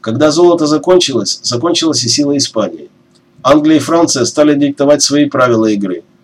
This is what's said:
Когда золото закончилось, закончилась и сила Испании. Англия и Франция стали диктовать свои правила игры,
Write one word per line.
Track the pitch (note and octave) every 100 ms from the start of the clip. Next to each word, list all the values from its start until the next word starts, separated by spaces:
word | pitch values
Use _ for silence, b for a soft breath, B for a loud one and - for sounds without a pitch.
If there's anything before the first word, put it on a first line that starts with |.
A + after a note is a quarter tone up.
Когда | G#2+ A#2 D3+
золото | D3+ F3 E3+ D3+
закончилось, | D3+ C#3+ F3+ - B2 G2 -
закончилась | - B2 D#3+ - D#3+ C#3
и | A#2
сила | - C#3+ C#3+
Испании. | C#3 A2 G2 E2 - _ _ _ _ _
Англия | B2+ D3+ D3+ D#3
и |
Франция | C#3+ E3 D#3 -
стали | A#2+ - D3+
диктовать | C#3+ C#3+ C#3 C#3 D3
свои | - C#3+ C#3+
правила | C3+ B2 A2+ A2
игры, | G#2 G2 E2+ _ _